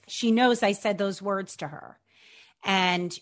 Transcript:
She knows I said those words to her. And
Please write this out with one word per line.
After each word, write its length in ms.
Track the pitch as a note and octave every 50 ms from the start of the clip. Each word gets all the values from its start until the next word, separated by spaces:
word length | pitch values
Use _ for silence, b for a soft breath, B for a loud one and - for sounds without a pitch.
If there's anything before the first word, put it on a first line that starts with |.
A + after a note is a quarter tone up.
| _ -
She 220 | - - A#3 A3+
knows 320 | A3+ A#3 B3 B3 A#3+ A#3+
I 100 | A#3 G3+
said 260 | G3+ - - A3 G3+ F3
those 240 | G3+ G3 F#3 -
words 340 | F#3+ G3+ G3 F#3+ F#3+ - -
to 120 | - E3 C#3+
her. 300 | D3 - - - - _ _ b b b b b b b b b b b
And 560 | - G3 F#3+ F#3+ F#3 F3+ F3+ F3 F3 F3 - -